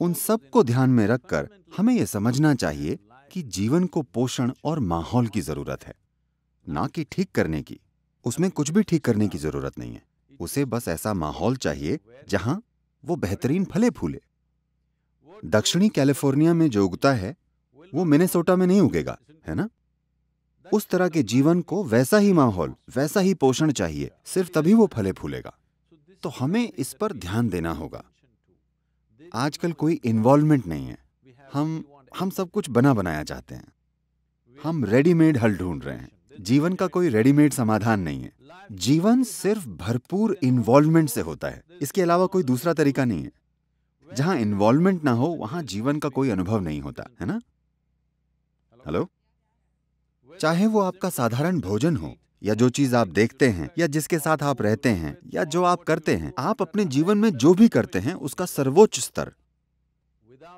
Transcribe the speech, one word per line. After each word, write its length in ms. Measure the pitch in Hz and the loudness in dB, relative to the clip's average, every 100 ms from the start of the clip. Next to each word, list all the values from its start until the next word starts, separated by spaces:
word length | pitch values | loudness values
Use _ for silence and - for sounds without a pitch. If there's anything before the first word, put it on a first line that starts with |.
उन 140 | 175 | -4
सब 340 | 170 - 226 - | -2 -2 -4 2
को 120 | 247 | 2
ध्यान 280 | 127 120 131 | 4 4 4
में 160 | 123 101 | 4 4
रखकर 420 | 123 - 80 71 - _ - | 0 -2 -6 -6 -12 _ -2
हमें 180 | 226 | 0
यह 100 | 233 | 2
समझना 500 | 131 104 110 127 156 | 0 -2 -2 2 2
चाहिए 440 | 135 85 73 73 - _ - _ | 2 -2 -4 -6 -8 _ -20 _
कि 100 | 185 | -12
जीवन 440 | 131 92 107 170 180 | -10 -4 0 0 0
को 160 | 170 | -4
पोषण 500 | 131 113 127 - 123 - | -6 -4 -4 -2 -4 -4
और 160 | 147 160 | -6 -4
माहौल 460 | 92 85 80 123 117 | -2 -4 -2 0 0
की 140 | 104 | -2
जरूरत 460 | 76 71 69 65 - | -6 -8 -8 -10 -14
है, 80 | - _ _ _ _ _ _ - | -20 _ _ _ _ _ _ -10
ना 180 | 73 139 | -6 -6
कि 180 | 165 | -8
ठीक 260 | 147 - 190 | -10 -6 -6
करने 320 | - 85 76 | -2 -2 -4
की। 180 | 69 - _ _ _ _ | -8 -18 _ _ _ _
उसमें 260 | 120 - 185 | -8 -4 -4
कुछ 200 | 165 143 | -2 -2
भी 120 | 185 | 0
ठीक 220 | - 160 | 0 0
करने 240 | - 104 104 | 0 0 0
की 100 | 85 | -2
जरूरत 400 | 76 69 67 - | -6 -6 -8 -10
नहीं 160 | 60 | -14
है। 80 | 107 _ _ _ - | -14 _ _ _ -14
उसे 240 | - 139 | -8 -4
बस 240 | 135 120 - | -4 -4 -4
ऐसा 260 | 80 107 | -6 -4
माहौल 420 | 101 76 67 98 131 | -4 -4 -4 -4 -2
चाहिए 420 | 87 67 76 151 _ - - | -4 -6 -6 -8 _ -20 -8
जहां 320 | 95 107 196 - _ _ _ | -6 -4 -6 -10 _ _ _
वो 120 | 131 160 | -8 -6
बेहतरीन 480 | 95 101 127 180 | -4 -4 -2 -2
फले 260 | 185 175 240 | -2 0 0
फूले। 300 | - 82 67 _ _ _ _ _ _ _ _ _ _ _ - | -2 -8 -8 _ _ _ _ _ _ _ _ _ _ _ -18
दक्षिणी 440 | - 110 - 170 214 | -2 0 0 2 2
कैलिफोर्निया 640 | 170 139 139 143 135 160 | 2 2 2 0 2 2
में 160 | 170 160 | 4 2
जो 160 | 104 98 | 2 0
उगता 260 | 90 139 | 2 0
है, 240 | 123 95 - _ _ _ _ 180 | 0 -4 -10 _ _ _ _ -8
वो 100 | 147 | -2
मिनेसोटा 520 | 175 147 180 180 175 185 | 2 4 4 2 2 2
में 100 | 180 | 4
नहीं 140 | 196 | 4
उगेगा, 380 | 135 82 73 - _ _ - | 4 2 -4 -10 _ _ -8
है 80 | |
ना? 140 | 107 214 _ _ _ _ _ _ _ _ _ - | -6 -6 _ _ _ _ _ _ _ _ _ -2
उस 160 | 208 - | -2 0
तरह 200 | 180 180 | -2 0
के 140 | 160 | 0
जीवन 380 | 101 123 147 175 | 0 2 4 2
को 220 | - 180 | -2 -4
वैसा 340 | 156 113 131 214 | 0 2 4 4
ही 140 | 202 | 4
माहौल, 420 | 175 127 90 69 62 - 123 | 4 2 0 -4 -8 -8 -4
वैसा 240 | 147 208 | -2 0
ही 140 | 185 | 0
पोषण 380 | 180 131 127 156 | 2 2 2 0
चाहिए, 380 | 120 87 73 65 _ | 0 -4 -4 -10 _
सिर्फ 260 | - 185 180 | -8 -6 -4
तभी 200 | 165 156 | 0 4
वो 120 | 226 208 | 4 4
फले 260 | 117 95 | 0 -4
फूलेगा। 440 | - 76 65 - - _ _ _ 160 _ 190 | -4 -8 -10 -14 -20 _ _ _ _ _ _
तो 60 | 190 | -12
हमें 440 | - 131 220 233 | -6 -2 -2 -2
इस 200 | - 135 | -6 -10
पर 200 | - 214 | -6 -6
ध्यान 360 | 139 85 110 117 | -6 -6 -2 -2
देना 220 | 87 82 | -2 -4
होगा। 340 | 78 78 57 - _ _ _ _ _ _ _ _ _ _ _ - | -6 -10 -14 -20 _ _ _ _ _ _ _ _ _ _ _ -10
आजकल 380 | 110 143 - 170 | -6 -6 -4 -6
कोई 280 | 160 151 170 | -2 -2 -2
इन्वॉल्वमेंट 640 | 120 110 117 143 151 143 87 | 0 2 6 6 6 2 0
नहीं 200 | 76 64 | -8 -10
है। 120 | - _ _ 131 _ - | -14 _ _ _ _ -10
हम, 320 | 139 156 160 - - _ - | -6 -6 -6 -12 -20 _ -8
हम 120 | 185 | -6
सब 200 | - 180 | -6 -6
कुछ 200 | 208 160 | -6 -2
बना 240 | 117 139 | 2 2
बनाया 280 | 123 90 78 | 2 -2 -6
चाहते 300 | 71 65 - | -8 -12 -16
हैं। 180 | 64 - _ _ _ _ _ _ _ _ - | -20 -20 _ _ _ _ _ _ _ _ -10
हम 260 | 156 165 | -6 -2
रेडीमेड 540 | 101 120 160 165 160 135 | 2 4 6 6 4 4
हल 180 | 113 95 | 2 0
ढूंढ 280 | 92 71 | -4 -6
रहे 120 | 69 60 | -8 -12
हैं। 140 | - _ _ - | -14 _ _ -10
जीवन 340 | 95 139 165 | 0 2 2
का 120 | 185 185 | -2 -2
कोई 220 | 180 175 | 0 2
रेडीमेड 440 | 107 123 143 147 | 4 4 6 4
समाधान 480 | 131 110 107 113 107 | 2 0 0 2 0
नहीं 220 | 80 67 | -2 -8
है। 100 | 64 _ - - - | -12 _ -20 -20 -18
जीवन 500 | 98 113 156 208 247 | -6 0 2 4 2
सिर्फ 440 | 247 - 185 220 135 | 0 -4 -4 -4 -6
भरपूर 720 | 76 90 120 - 190 220 - | -10 -4 -4 -4 -2 -2 0
इन्वॉल्वमेंट 640 | 127 127 110 139 151 165 151 | 0 2 6 6 6 4 2
से 120 | 110 | -2
होता 280 | 82 73 69 | -6 -6 -8
है, 140 | - _ - | -10 _ -10
इसके 200 | 139 190 | -6 -2
अलावा 240 | 170 175 185 | 2 2 2
कोई 160 | 185 | 0
दूसरा 300 | 135 123 170 | 0 0 0
तरीका 300 | 156 143 135 | 2 2 2
नहीं 180 | 127 85 | 0 -2
है। 80 | 65 _ _ _ _ _ _ _ - | -6 _ _ _ _ _ _ _ -12
जहां 240 | 113 160 156 | -4 -2 0
इन्वॉल्वमेंट 640 | 104 98 107 143 185 180 | 0 2 4 4 4 2
ना 60 | 143 | 0
हो, 160 | 117 156 | 0 -2
वहां 380 | 156 110 170 123 | -4 -8 -10 -10
जीवन 320 | 98 127 147 | -6 -4 -4
का 100 | 147 | -4
कोई 220 | 131 135 | -2 -2
अनुभव 300 | 92 92 110 | -2 -2 -2
नहीं 200 | 85 73 | -2 -8
होता, 240 | 67 - - - | -10 -12 -16 -10
है 60 | 104 | -8
ना? 140 | 220 - _ _ _ _ _ _ _ _ _ _ _ _ 117 71 | -8 -10 _ _ _ _ _ _ _ _ _ _ _ _ _ -8
हेलो? 240 | 85 175 _ _ _ _ _ _ _ _ _ _ _ 123 - | -6 -6 _ _ _ _ _ _ _ _ _ _ _ _ -4
चाहे 260 | 156 170 220 | 0 2 2
वो 140 | 220 | 2
आपका 300 | 185 185 185 | 0 -2 -6
साधारण 500 | - 117 120 160 170 | -2 -2 0 -2 -2
भोजन 360 | 92 104 160 127 | -2 0 0 0
हो, 200 | 73 - _ _ | -6 -14 _ _
या 120 | 98 | -2
जो 140 | 107 127 | 2 2
चीज 260 | 131 135 | 2 2
आप 140 | 120 101 | 2 2
देखते 400 | 80 117 - 131 | 2 0 2 2
हैं, 220 | 90 69 160 | 2 -4 -4
या 80 | 165 | -2
जिसके 320 | 151 - 170 | -2 -2 -2
साथ 240 | 160 151 | -2 -2
आप 200 | 143 127 | -2 -2
रहते 260 | 104 110 127 | 0 0 0
हैं, 300 | 92 76 - - | -2 -4 -10 -10
या 100 | - | -6
जो 180 | 170 165 | -2 0
आप 180 | 180 175 | 2 0
करते 340 | 165 160 160 104 | 0 -2 0 -2
हैं, 160 | 76 - | -4 -6
आप 240 | 156 220 | -4 -4
अपने 220 | 190 202 | -4 -2
जीवन 340 | 185 131 170 208 | -2 0 2 2
में 120 | 220 | 2
जो 240 | 135 143 | 2 4
भी 140 | 185 233 | 6 6
करते 300 | 127 - 92 | 4 0 -2
हैं, 160 | 117 | -4
उसका 320 | - 143 - 180 | -6 -10 -8 -8
सर्वोच्च 540 | - 135 156 - - | -2 2 6 6 4
स्तर। 320 | - - - - _ _ _ _ _ _ _ _ _ _ - | -8 -8 -10 -12 _ _ _ _ _ _ _ _ _ _ -18